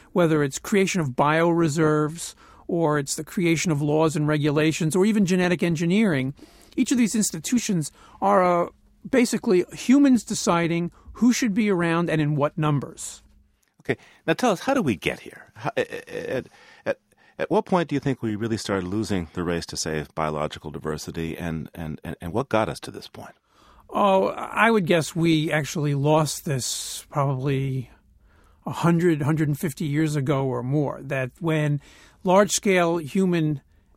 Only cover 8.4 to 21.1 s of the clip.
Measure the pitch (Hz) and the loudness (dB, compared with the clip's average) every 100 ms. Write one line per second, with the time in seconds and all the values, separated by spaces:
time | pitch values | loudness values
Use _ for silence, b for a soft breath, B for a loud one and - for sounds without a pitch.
8.4 | 180 175 - - _ _ - 254 240 208 | 4 2 0 -8 _ _ 0 2 2 0
9.4 | 240 180 - - - 277 277 240 - 208 | 2 2 2 -4 4 6 6 4 2 -4
10.4 | - 170 165 170 170 b b - 240 226 | 0 2 0 -2 -4 b b 2 2 4
11.4 | 240 190 208 180 170 165 170 160 147 151 | 0 0 0 2 2 0 0 0 0 0
12.4 | 147 - 151 143 - - - - _ _ | 0 0 0 0 -4 -12 -16 -16 _ _
13.4 | _ _ _ _ - 120 b b - 160 | _ _ _ _ -6 -6 b b -4 0
14.4 | 247 180 - 277 156 90 - - - - | 0 0 0 0 0 0 -2 -4 -12 -20
15.4 | - - 113 - - - - 101 - 127 | -20 -8 -4 -4 -4 -8 -12 -10 -6 -6
16.4 | - B B B - - _ _ b - | -8 B B B -8 -8 _ _ b -10
17.4 | 147 202 - 180 160 143 143 127 113 104 | -2 -2 0 0 0 -2 -2 -4 -4 -4
18.4 | 113 107 - 98 90 104 98 98 82 - | -4 -4 -2 -2 -2 -4 -2 -4 -4 -6
19.4 | 87 85 - - 82 78 73 - 78 76 | -4 -4 -6 -8 -4 -4 -6 -4 -4 -4
20.4 | 76 - 78 71 73 78 - | -6 -8 -14 -10 -8 -8 -8